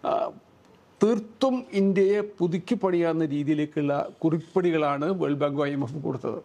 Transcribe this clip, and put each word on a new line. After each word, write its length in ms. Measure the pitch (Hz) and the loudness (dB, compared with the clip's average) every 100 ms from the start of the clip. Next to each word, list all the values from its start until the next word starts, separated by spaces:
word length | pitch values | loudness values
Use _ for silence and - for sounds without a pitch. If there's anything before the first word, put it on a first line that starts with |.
| - | 0
ആ, 60 | - - - _ _ _ - _ _ | 0 -2 -6 _ _ _ -20 _ _
തീർത്തും 600 | 208 226 214 - 269 254 - | 2 2 -4 0 0 0 -4
ഇന്ത്യയെ 480 | 202 196 196 196 208 208 - | 0 2 4 2 2 -2 -2
പുതുക്കി 380 | 175 180 - 233 | -2 -2 -2 -2
പണിയാവുന്ന 500 | 196 175 170 160 156 | 0 2 2 0 0
രീതിയിലേക്കുള്ള 840 | 143 147 151 151 156 143 143 - - | -2 0 0 0 -2 0 0 -2 -2
കുറിപ്പടികളാണ് 960 | 160 160 156 - 175 160 147 139 151 190 | 0 0 0 0 2 2 2 0 0 0
വേൾഡ് 220 | 147 143 | 0 0
ബാങ്കും 220 | 143 143 143 | 0 0 -2
ഐ 40 | |
എം 120 | 143 | -2
എഫും 180 | 135 151 | -4 -6
കൊടുത്തത്. 380 | 151 131 - 110 | -6 -4 -4 -6